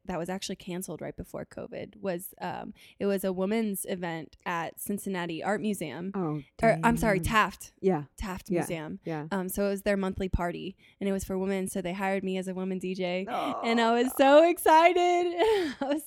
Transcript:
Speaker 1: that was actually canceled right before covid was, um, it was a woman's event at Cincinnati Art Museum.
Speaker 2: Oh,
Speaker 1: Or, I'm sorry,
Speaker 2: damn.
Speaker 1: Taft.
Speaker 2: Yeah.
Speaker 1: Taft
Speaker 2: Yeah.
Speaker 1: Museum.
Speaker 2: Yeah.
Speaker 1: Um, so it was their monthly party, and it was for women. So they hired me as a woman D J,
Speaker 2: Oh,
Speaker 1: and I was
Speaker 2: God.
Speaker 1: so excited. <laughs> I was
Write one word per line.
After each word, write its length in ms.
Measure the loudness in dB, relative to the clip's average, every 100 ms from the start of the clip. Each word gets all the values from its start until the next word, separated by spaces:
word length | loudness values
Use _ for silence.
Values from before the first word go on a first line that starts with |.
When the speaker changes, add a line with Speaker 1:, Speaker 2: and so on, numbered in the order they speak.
| -8
Speaker 1:
that 120 | -6
was 100 | -4
actually 280 | -6 -6 -10
canceled 440 | -8 -8 -8 -8
right 160 | -10 -10
before 300 | -12 -12 -12
covid 480 | -12 -12 -10 -12 -8
was, 340 | -6 -6 -8 -10
um, 340 | -8 -8 -10 -14 -20 -4
it 80 | 0
was 160 | 0
a 100 | 0
woman's 540 | -2 0 0 -2 -4 -6
event 480 | -6 -6 -6 -10 -12
at 360 | -6 -6 -6 -8
Cincinnati 640 | -6 -6 -4 -4 -4 -4
Art 160 | -2 -2
Museum. 500 | -2 -2 -4 -6 -6
Speaker 2:
Oh, 300 | -4 -2 -4 -8 0
Speaker 1:
Or, 160 | 2 4
I'm 140 | 4 2
sorry, 240 | 2 2
Speaker 2:
damn. 40 | 2
Speaker 1:
Taft. 400 | 4 2 0 -16 _
Speaker 2:
Yeah. 220 | 0 0 -2 -8
Speaker 1:
Taft 340 | -8 -8 -4
Speaker 2:
Yeah. 120 | -2
Speaker 1:
Museum. 360 | -2 -6 -8 -10
Speaker 2:
Yeah. 220 | -8 -8 -4
Speaker 1:
Um, 180 | -4 -4
so 180 | -2 -2
it 20 |
was 140 | 0
their 140 | 0 0
monthly 320 | 0 -2 -2
party, 460 | 0 -2 -4 -10 -12 _ -6
and 100 | -2
it 40 |
was 100 | -2
for 160 | -4 -4
women. 300 | -2 -2 -4
So 120 | -4
they 100 | -6
hired 320 | -4 -2 -2
me 120 | -2 -4
as 120 | -4
a 60 |
woman 260 | -6 -4 -4
D 160 | -4 -4
J, 300 | -2 -4 -4
Speaker 2:
Oh, 300 | -4 -4 -2
Speaker 1:
and 180 | 0 2
I 120 | 4
was 160 | 4 2
Speaker 2:
God. 80 | 4
Speaker 1:
so 320 | 8 10 8
excited. 840 | 6 6 8 8 8 6 4 2 2
<laughs> 440 | 2 2 0 -4
I 40 | -2
was 140 | -2